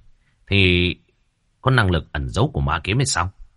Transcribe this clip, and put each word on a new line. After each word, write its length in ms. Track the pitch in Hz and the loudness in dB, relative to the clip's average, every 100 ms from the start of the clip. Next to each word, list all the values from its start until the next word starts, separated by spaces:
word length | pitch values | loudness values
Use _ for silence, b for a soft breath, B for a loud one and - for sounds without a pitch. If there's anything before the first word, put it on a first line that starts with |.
| - _ _ _ - | -16 _ _ _ -2
thì 480 | 98 92 90 90 - _ _ _ _ _ _ | 2 4 4 0 -4 _ _ _ _ _ _
có 100 | 131 | 0
năng 200 | 127 98 | 2 2
lực 220 | 82 - | 0 -2
ẩn 160 | 73 67 | -8 -4
giấu 220 | - 147 | -2 -2
của 80 | - | 0
ma 180 | 69 82 | -2 -2
kiếm 140 | 90 117 | -2 -2
hay 80 | 135 | -2
sao?" 260 | - 90 - - | -2 -4 -8 -20